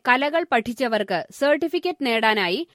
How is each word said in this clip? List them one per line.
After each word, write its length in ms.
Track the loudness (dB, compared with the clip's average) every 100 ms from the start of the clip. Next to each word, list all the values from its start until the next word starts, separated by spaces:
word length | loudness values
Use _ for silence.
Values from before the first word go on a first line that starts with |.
കലകൾ 420 | 2 2 2 -2 0
പഠിച്ചവർക്ക് 760 | -2 -2 -4 -2 -2 -2 -4 -4
സർട്ടിഫിക്കറ്റ് 720 | -2 0 2 0 -2 -4 -4 -2
നേടാനായി 540 | 2 2 2 0 -2 -6